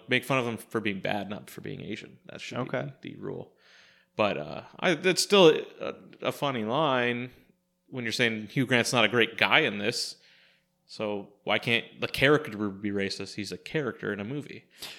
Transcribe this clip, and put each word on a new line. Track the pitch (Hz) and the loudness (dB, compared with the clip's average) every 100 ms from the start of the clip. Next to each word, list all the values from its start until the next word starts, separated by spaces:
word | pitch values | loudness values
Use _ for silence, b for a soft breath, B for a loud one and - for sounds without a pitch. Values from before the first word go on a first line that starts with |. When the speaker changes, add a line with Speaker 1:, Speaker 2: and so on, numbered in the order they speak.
| - | -2
Speaker 1:
make | 127 | 0
fun | - 135 | 2 0
of | |
them | 120 110 | 0 -4
for | - 117 | -4 -4
being | 104 98 | -2 -4
bad, | 98 101 98 | -2 -2 -4
not | 104 - | -10 -12
for | - | -12
being | - 98 | -10 -10
Asian. | 90 107 - - - | -10 -10 -12 -20 -18
That | - | -14
should | - 123 | -10 -6
Speaker 2:
Okay. | 127 127 143 135 | -4 -4 -6 -10
Speaker 1:
be | - | -14
the | - | -10
rule. | 98 90 - _ b b b b b - | -10 -10 -12 _ b b b b b -2
But, | 104 73 | 0 0
uh, | 76 76 - - | -6 -10 -14 -4
I, | 185 | 0
that's | 160 185 175 | 2 2 2
still | - 202 170 - - - | 4 10 10 8 0 -8
a, | - - - - | -10 -10 -16 -6
a | - | -4
funny | - 143 127 | -2 -2 -2
line | 107 131 156 127 120 120 123 - _ _ _ _ _ | -2 0 2 2 0 -2 -6 -14 _ _ _ _ _
when | 135 | -8
you're | 120 | -4
saying | 104 120 110 107 | 2 2 0 -4
Hugh | - | -2
Grant's | 123 123 110 | 2 4 4
not | 123 | 4
a | 107 | 4
great | 117 113 - | 6 2 4
guy | 104 131 | 4 4
in | 147 101 | 4 0
this. | 107 - - - b b b b b _ _ | -2 -2 -4 -8 b b b b b _ _
So | - 110 104 98 _ | -8 -4 -4 -8 _
why | - 110 | -2 0
can't | - 117 - - | 2 0 0 -6
the | 113 | -6
character | - 139 151 - 104 104 | 2 4 4 2 -4 -4
be | 98 101 | -4 -4
racist? | 101 98 - 98 | -2 -2 -4 -10
He's | - 95 | -8 -8
a | 90 | -8
character | - 160 131 - 104 | -6 -4 -4 -4 -6
in | 101 | -4
a | |
movie. | 104 143 - - - B B | -6 -8 -10 -14 -18 B B